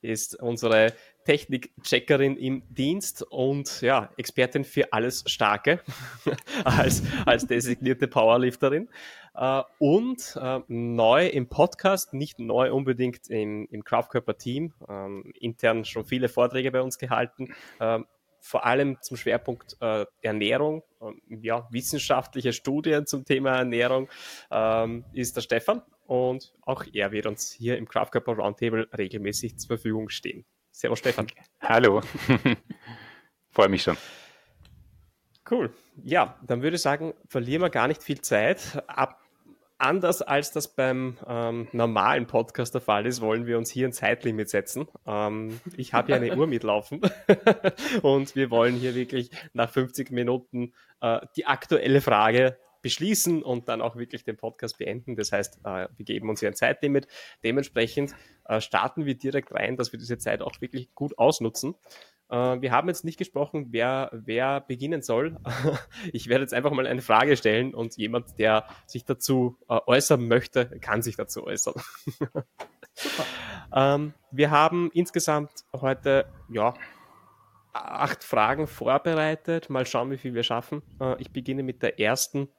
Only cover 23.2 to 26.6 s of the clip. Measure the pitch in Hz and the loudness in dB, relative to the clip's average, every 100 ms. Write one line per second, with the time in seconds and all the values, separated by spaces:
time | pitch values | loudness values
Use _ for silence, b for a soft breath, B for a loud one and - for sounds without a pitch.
23.2 | 131 131 135 127 127 117 123 131 135 B | 0 0 2 0 0 2 2 2 -2 B
24.2 | B B B - 110 113 113 117 - 131 | B B B 0 2 2 0 -4 -10 -6
25.2 | 120 - - 151 - 233 _ _ - 127 | -6 -6 -2 0 2 0 _ _ -4 0
26.2 | 127 131 - _ | 0 -2 -10 _